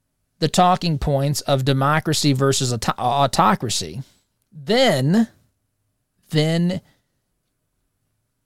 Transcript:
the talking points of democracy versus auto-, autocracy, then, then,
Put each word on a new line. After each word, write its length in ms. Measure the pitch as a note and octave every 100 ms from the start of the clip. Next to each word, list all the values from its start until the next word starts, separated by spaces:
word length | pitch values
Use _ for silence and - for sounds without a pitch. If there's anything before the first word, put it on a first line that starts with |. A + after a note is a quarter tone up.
| _ _ _ _
the 100 | D#3
talking 500 | - F3+ F3+ F3 D3
points 420 | - C#3 C#3+ C#3+
of 220 | - C#3
democracy 680 | C3 C3+ C#3 D#3 B2 A#2 D3+
versus 400 | C3+ C#3 C3+ B2+
auto-, 200 | A#2+ - -
autocracy, 1040 | B2 C#3 C#3 - F#3+ G3 - - E2 F#2+ - _ _ _ _
then, 760 | D#3+ C#3 A#3 C4 C#3+ C3+ G3+ A3+ _ _ _ _ _ _ _ _ _ _
then, 500 | D#3 D#3 E3 F3 F#3 - _ _ _ _ _ _ _ _ _ _ _ _ _ _ _